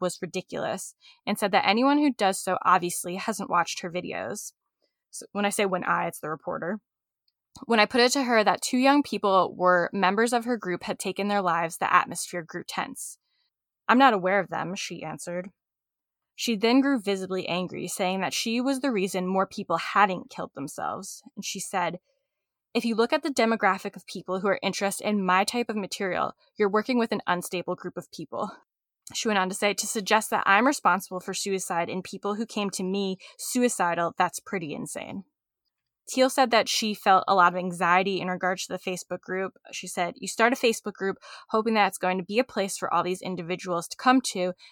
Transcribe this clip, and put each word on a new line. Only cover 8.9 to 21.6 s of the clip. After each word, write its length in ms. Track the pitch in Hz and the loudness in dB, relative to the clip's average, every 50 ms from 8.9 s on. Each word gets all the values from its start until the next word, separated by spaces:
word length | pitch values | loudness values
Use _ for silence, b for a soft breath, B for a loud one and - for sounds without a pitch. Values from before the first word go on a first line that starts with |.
| 277 294 277 | 6 6 4
people 520 | - - 202 - 202 190 190 175 - - | 2 -2 0 2 4 6 6 6 4 0
were 340 | - 180 180 180 175 170 - - | 2 4 6 6 6 4 2 0
members 400 | 202 190 180 196 202 226 240 240 | 2 2 4 4 4 2 2 2
of 120 | 240 233 | 0 0
her 120 | 240 247 220 | 0 -2 -2
group 260 | - 180 180 175 - | -2 -4 -4 -4 -4
had 160 | - 196 - | -6 -6 -4
taken 280 | - 202 185 - 196 202 | -4 -6 -4 -2 -2 0
their 140 | 208 202 | 0 2
lives, 360 | 190 180 165 165 170 165 - - | 2 2 2 2 0 -2 -2 -4
the 160 | - - - | 0 4 4
atmosphere 480 | 180 - - 175 - - - - 180 | 4 4 2 -2 -8 -8 -6 -8 -8
grew 220 | 165 - - 175 - | -8 -8 -10 -10 -10
tense. 560 | - - - 175 - - - - - - - _ _ _ _ _ _ _ _ _ _ _ _ _ - | -6 -6 -6 -6 -6 -8 -12 -12 -14 -14 -18 _ _ _ _ _ _ _ _ _ _ _ _ _ 2
"I'm 120 | 208 247 | 6 8
not 160 | 269 269 226 | 8 8 6
aware 240 | 196 175 185 190 202 | 4 2 2 2 2
of 100 | 180 - | 0 0
them," 240 | 165 - - 165 185 | -4 -6 -6 -6 -6
she 280 | 202 - - 180 165 - | -8 -8 -10 -10 -10 -10
answered. 480 | 156 156 156 - - 175 180 180 202 - _ _ _ _ _ _ _ _ _ _ _ _ _ _ _ _ | -10 -10 -10 -10 -8 -8 -8 -8 -10 -14 _ _ _ _ _ _ _ _ _ _ _ _ _ _ _ _
She 200 | - - - 233 | -6 -2 -2 0
then 260 | 202 202 226 240 269 | 2 4 4 6 6
grew 180 | 262 277 277 247 | 6 4 2 0
visibly 480 | 190 196 202 190 190 185 190 185 - - | 0 0 -2 -2 -2 -4 -4 -4 -4 -4
angry, 400 | 170 180 185 170 - 180 - 175 | -4 -4 -4 -4 -6 -6 -6 -6
saying 340 | - - 202 180 185 190 | -4 -2 -2 -2 0 -2
that 120 | 185 160 - | -2 -2 -4
she 260 | - - 233 226 240 | -4 -2 -2 -2 0
was 220 | 254 269 277 262 | 0 0 0 0
the 100 | 262 285 | 0 0
reason 340 | 240 202 180 202 - 190 180 | 0 0 0 0 0 -2 -2
more 220 | 185 190 190 196 190 | 0 0 0 0 0
people 300 | - - 196 - 170 165 | -2 -8 -4 -2 -2 -2
hadn't 520 | - - - 190 202 202 185 175 - - | -2 -2 4 4 4 4 4 -2 -8 -10
killed 240 | - - - - - | -10 -10 -10 -10 -8
themselves. 720 | - - - - - - - - - 196 - - - - - - | -10 -10 -10 -8 -6 -6 -6 -6 -6 -8 -12 -14 -16 -18 -16 -16
And 80 | - 190 | -10 -10
she 160 | - - | -8 -8
said, 400 | 196 | -8